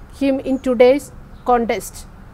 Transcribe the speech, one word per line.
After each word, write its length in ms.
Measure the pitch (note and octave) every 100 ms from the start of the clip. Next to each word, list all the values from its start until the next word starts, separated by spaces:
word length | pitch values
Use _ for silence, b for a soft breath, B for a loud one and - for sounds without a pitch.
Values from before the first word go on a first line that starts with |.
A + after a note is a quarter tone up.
| - -
him 200 | C4+ C4+
in 180 | C4+ C4
today's 520 | C4 A#3+ B3 C#4 - - - -
context 640 | - A#3+ A3+ G#3+ - - - - -